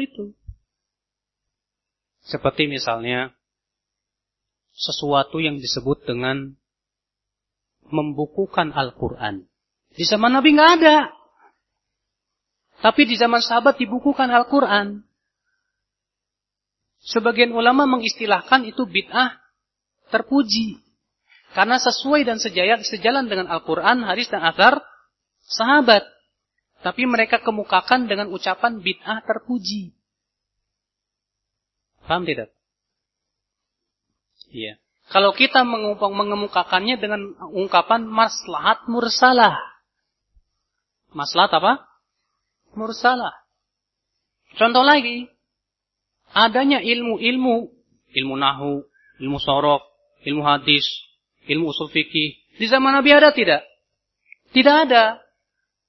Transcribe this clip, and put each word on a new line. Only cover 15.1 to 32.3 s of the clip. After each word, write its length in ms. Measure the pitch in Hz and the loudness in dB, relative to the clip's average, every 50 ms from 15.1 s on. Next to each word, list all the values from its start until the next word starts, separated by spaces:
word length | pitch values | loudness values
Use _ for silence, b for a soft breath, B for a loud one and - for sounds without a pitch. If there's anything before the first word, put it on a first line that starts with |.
| _ _ _ _ _ _ _ _ _ _ _ _ _ _ _ _ _ _ _ _ _ _ _ _ _ _ _ _ _ _ _ _ _ _ _ _ _ _ - | _ _ _ _ _ _ _ _ _ _ _ _ _ _ _ _ _ _ _ _ _ _ _ _ _ _ _ _ _ _ _ _ _ _ _ _ _ _ -10
Sebagian 480 | - - 233 214 233 233 226 240 240 233 | -6 -4 -2 -2 0 2 2 0 0 0
ulama 320 | 233 233 240 247 269 285 | 2 2 4 4 4 2
mengistilahkan 800 | 277 254 247 226 226 - - 233 208 202 180 - - 262 262 247 | 2 0 0 -2 -4 -8 -6 -2 -2 -2 -2 0 2 2 2 2
itu 180 | 214 - - 254 | 0 -6 -6 -6
bid'ah 540 | 196 170 190 196 - - 226 254 254 - - _ _ _ _ _ _ _ _ _ _ _ _ _ _ | -4 -4 -6 -6 -4 -2 -2 -2 -2 -4 -10 _ _ _ _ _ _ _ _ _ _ _ _ _ _
terpuji. 720 | - 220 220 - 269 277 269 214 202 226 226 214 170 - _ _ _ _ _ _ _ _ _ b b b b _ - | -4 -4 -2 0 0 0 0 0 -2 -4 -4 -6 -8 -14 _ _ _ _ _ _ _ _ _ b b b b _ -2
Karena 260 | 190 196 220 240 247 | 0 0 2 2 0
sesuai 460 | - 247 226 - - 269 294 302 277 | 0 0 -2 -2 -2 0 2 2 2
dan 100 | 240 226 | 0 -4
sejalan, 480 | 220 - 226 175 185 180 196 233 226 214 | -6 -6 -6 -2 0 0 2 0 0 -2
sejalan 460 | - - 202 175 226 262 277 262 226 | -6 -8 -4 -2 0 0 0 -2 -4
dengan 180 | 208 185 185 175 | -4 -6 -4 -4
Al-Quran, 560 | 170 165 - - 160 135 156 202 240 254 233 | -6 -6 -4 -4 -4 0 0 0 0 0 0
hadis, 240 | 202 180 214 240 - | -4 -4 -4 -6 -6
dan 160 | - 190 156 | -6 -4 -2
athar 380 | 165 160 - 190 240 269 294 - - - _ _ _ _ _ _ _ _ _ _ | -2 2 4 4 6 4 4 0 -8 -20 _ _ _ _ _ _ _ _ _ _
sahabat. 580 | - - - 220 240 277 302 269 233 220 202 - - _ _ _ _ _ _ _ _ _ _ _ _ _ _ - | -10 -6 -4 0 2 4 4 6 6 4 4 4 -2 _ _ _ _ _ _ _ _ _ _ _ _ _ _ -8
Tapi 240 | 180 - - 247 254 | -6 -4 -4 -2 0
mereka 320 | 240 226 226 220 - - | 0 0 0 0 0 -2
kemukakan 680 | - - 220 208 202 - - 185 - - 254 254 247 220 | -2 -2 -6 -6 -4 -2 -2 -2 0 2 0 0 0 -2
dengan 180 | 202 196 208 185 | -4 -6 -6 -8
ucapan 540 | 180 185 - 190 185 - - 233 233 214 175 | -10 -8 -6 -6 -4 -2 -2 -4 -4 -4 -6
bid'ah 400 | 190 185 - - - 220 220 - | -8 -8 -8 -8 -10 -10 -6 -6
terpuji. 720 | - 220 220 - - 247 240 185 185 202 208 185 170 - _ _ _ _ _ _ _ _ _ _ _ _ _ _ _ _ _ _ _ _ _ _ _ _ _ _ _ _ _ _ _ _ _ _ _ _ _ _ _ _ _ _ | -6 -6 -6 -6 -8 -8 -8 -8 -8 -10 -10 -12 -14 -18 _ _ _ _ _ _ _ _ _ _ _ _ _ _ _ _ _ _ _ _ _ _ _ _ _ _ _ _ _ _ _ _ _ _ _ _ _ _ _ _ _ _
Paham 240 | - 160 180 180 | -6 -6 -6 -4
tidak? 240 | 165 | -6